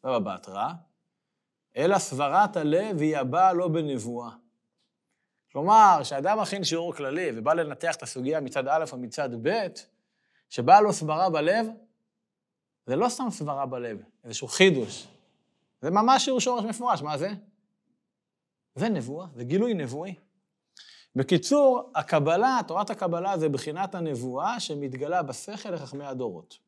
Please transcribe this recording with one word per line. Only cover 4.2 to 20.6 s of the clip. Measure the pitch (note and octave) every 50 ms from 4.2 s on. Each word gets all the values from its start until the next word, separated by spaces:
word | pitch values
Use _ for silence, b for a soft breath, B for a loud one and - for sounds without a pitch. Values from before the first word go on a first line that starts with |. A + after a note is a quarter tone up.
| A#2+ A#2 A2 - _ _ _ _ _ _ _ _ _ _ _ _ _ _ _ _ _ _ _ _ _ _
כלומר, | _ C#3 D3+ F#3 G#3+ A3 G#3+ G3 F3+ D#3
כשאדם | C3+ - D3 C#3 C#3+ F#3 G#3+ A3
מכין | G3+ E3+ G3 G3+ F3+
שיעור | C3+ D#3+ E3 E3+ F3 D3+
כללי | - D3 C3 C#3 E3+ F#3 D#3+ A#2
ובא | A2+ A2 C#3+ D#3+
לנתח | E3+ E3 D3+ C3+ - - E3 D#3
את | - -
הסוגיה | A#2 - C3+ B2+ C3+ D#3 D#3+
מצד | C#3+ B2 A2 C#3+ B2+
א' | C3+ D3+ D#3+ D#3+ -
או | C#3+
מצד | B2+ B2 A2+ - - C#3+ C3 A#2+ A#2
ב', | A2+ D3 G3+ A3+ G3+ F3 - - - _ _ _ _ _ _ _ _ _ _ _ _ _
שבאה | - - A#2+ C3+ F#3 G#3
לו | G#3+ G#3 -
סברה | - D#3+ D3+ D3+ D#3+ F#3 F#3+
בלב, | D#3+ D#3 D3+ E3 G3 A3+ A3+ A3 A3+ - - _ _ _ _ _ _ _ _ _ _ _ _ _ _ _ _ _ _ _ _
זה | - B2+
לא | D3+ A3 B3
סתם | A#3+ - C4+ A#3
סברה | F3+ - D3+ D3 C#3+ C3+ C#3
בלב, | B2+ C3 B2 A#2+ A#2 A2 G2 G2+ _ _ _ _
איזשהו | A#2+ A2 - -
חידוש. | A#2+ - - F#3 G3 E3+ C3+ A2+ G2 - - - - - _ _ _ _ _ _ _ _ _ _ _ _ _
זה | - D3+
ממש | F3 G#3 A3 B3 C4 C4+ -
שיעור | C#4+ C4 B3+
שורש | - B3+ B3 A#3+ G#3
מפורש, | A3+ A3 A3+ A#3+ B3 G#3+ D3+
מה | C#3 D3 D3+
זה? | C#3 D#3+ G3 G#3 F#3 - _ _ _ _ _ _ _ _ _ _ _ _ _ _ _ _ _ _ _ _ _ _ _ _ _ _
זה | - F3+ A#3
נבואה, | G#3+ D#3 A2+ A#2+ C#3 D#3+ F#3 F3 C#3
זה | A#2 B2
גילוי | A#2+ D3+ G3 A3+ B3 A3+
נבואי. | F3+ C#3+ A#2 B2 D3 E3 G3 F3+ - _ _ _ _ _ _ _ _